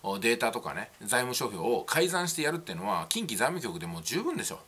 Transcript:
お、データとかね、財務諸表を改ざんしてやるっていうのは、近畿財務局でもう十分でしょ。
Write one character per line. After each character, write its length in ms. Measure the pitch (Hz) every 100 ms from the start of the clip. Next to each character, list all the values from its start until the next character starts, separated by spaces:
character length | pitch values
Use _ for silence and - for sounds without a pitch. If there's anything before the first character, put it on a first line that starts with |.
お、 160 | 98 98
デ 180 | 113 117
ー 20 |
タ 120 | 117
と 100 | 120
か 120 | 78
ね、 180 | 78 107 -
財 200 | 104 123
務 140 | 127
諸 140 | 123 123
表 100 | 98
を 260 | 82 120
改 240 | - 156 180
ざ 140 | 175
ん 60 | 175
し 60 |
て 80 | 165
や 100 | 147
る 40 | 170
っ 20 |
て 120 | 165
い 20 |
う 40 | 85
の 100 | 98
は、 180 | 90 80
近 180 | 220 202
畿 100 | 101
財 120 | 123
務 120 | 180
局 180 | 113 85
で 80 | -
も 120 | 170
う 40 |
十 200 | 165 170
分 140 | 294 330
で 80 |
し 80 | -
ょ。 80 | -